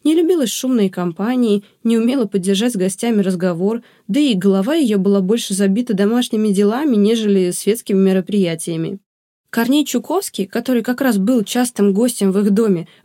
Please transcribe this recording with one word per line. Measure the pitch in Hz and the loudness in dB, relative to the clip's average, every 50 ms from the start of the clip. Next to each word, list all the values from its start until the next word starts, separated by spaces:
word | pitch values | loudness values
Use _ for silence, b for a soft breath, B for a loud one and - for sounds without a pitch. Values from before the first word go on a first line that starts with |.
| b | b
Не | 294 320 | 0 2
любила | 339 339 330 370 339 269 | 2 2 2 2 2 0
шумные | 196 - - - 262 262 233 202 190 | -2 -4 -4 -4 -2 0 0 0 0
компании, | 185 - 180 175 165 - 190 226 254 254 247 226 202 202 202 B B B - | -2 -2 -6 -4 -4 -4 -4 -2 0 0 2 2 0 0 -2 B B B -2
не | 233 233 | 0 0
умела | 226 226 233 247 277 226 | 0 0 0 0 0 -2
поддержать | 202 - 202 175 190 196 190 226 247 240 | -2 -2 -2 0 0 0 0 0 -2 -2
с | |
гостями | 190 180 190 190 - - 233 233 208 190 | -2 -2 -4 -4 -4 -2 0 0 0 0
разговор, | 190 185 175 175 185 175 165 180 202 226 240 b b b b b | 0 -2 -2 -2 -2 -2 -2 -2 -2 -2 -4 b b b b b
да | b 190 277 | b 0 0
и | 302 277 220 | 2 2 2
голова | 185 175 202 190 196 190 233 311 | 2 2 2 2 2 0 0 0
ее | 339 294 220 208 202 | 0 2 2 2 0
была | 185 202 202 202 185 | 2 2 2 2 2
больше | 180 220 240 - - 196 | 0 0 -2 -2 -4 -4
забита | 185 202 196 190 226 247 - 220 | 0 0 0 0 0 -2 -2 -2
домашними | 185 202 202 233 247 240 - - 214 214 214 | 0 0 0 0 0 -2 -2 -2 -2 0 0
делами, | 196 190 208 202 220 254 311 302 247 | 2 2 2 2 0 0 0 0 2
нежели | 208 202 208 226 226 220 208 202 190 185 180 175 | 2 4 2 2 2 2 2 2 2 2 0 -2
светскими | - - 196 214 240 - - 208 | -2 -2 -2 -2 -2 -2 -2 0
мероприятиями. | 190 190 190 185 190 185 - 196 208 190 170 165 160 - - 170 160 165 160 196 196 _ _ _ _ _ _ _ _ _ _ | 2 4 4 2 0 0 0 0 0 0 0 -2 -4 -6 -6 -6 -4 -6 -6 -8 -10 _ _ _ _ _ _ _ _ _ _
Корней | - - 233 240 269 302 285 | -6 -4 0 2 2 2 0
Чуковский, | - - 247 - - 302 370 392 - - - 190 | 0 -2 -4 -2 -2 -4 -4 -4 -4 -6 -6 -6
который | - - 233 240 - 254 233 220 | -4 -4 -6 -2 -2 -2 -2 0
как | 247 247 247 | -2 -2 -2
раз | 277 262 226 | 0 0 0
был | 202 190 208 262 247 202 | 2 2 2 2 0 0
частым | - - 240 254 247 - - 202 202 190 | -2 -2 -2 -2 -2 0 0 0 2 2
гостем | 196 233 254 - - 202 196 185 | 2 0 0 0 0 0 0 0
в | 202 | 2
их | 208 196 | 2 2
доме, | 196 202 233 214 190 165 165 b b b | 2 2 2 2 0 -2 -4 b b b